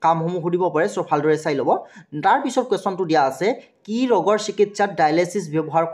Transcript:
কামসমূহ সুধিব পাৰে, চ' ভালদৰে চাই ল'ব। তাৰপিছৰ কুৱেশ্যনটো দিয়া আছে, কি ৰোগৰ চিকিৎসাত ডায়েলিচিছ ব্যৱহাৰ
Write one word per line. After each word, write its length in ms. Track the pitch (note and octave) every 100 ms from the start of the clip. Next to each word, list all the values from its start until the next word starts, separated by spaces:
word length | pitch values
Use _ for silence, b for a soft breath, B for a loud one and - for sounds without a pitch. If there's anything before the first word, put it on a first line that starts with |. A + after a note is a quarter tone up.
কামসমূহ 400 | E3 E3 E3 F3+
সুধিব 200 | E3+ F3 F3+
পাৰে, 180 | D3+ G3
চ' 200 | G3+ -
ভালদৰে 280 | D3+ D3+ D3+
চাই 180 | D#3+ C#3
ল'ব। 140 | C3 - B B B D3 F#3+
তাৰপিছৰ 400 | C4 C4+ B3+ G#3+
কুৱেশ্যনটো 340 | F#3+ G3 F#3 F3
দিয়া 180 | D#3
আছে, 240 | C#3 - F#3+ C4 B _
কি 140 | - A3 B3+
ৰোগৰ 300 | G3+ E3+ G#3+ G#3
চিকিৎসাত 440 | G3+ G3+ - G3+ E3+
ডায়েলিচিছ 460 | D#3 D#3+ F3 G#3 D#3+
ব্যৱহাৰ 320 | D#3 D#3 D#3+ E3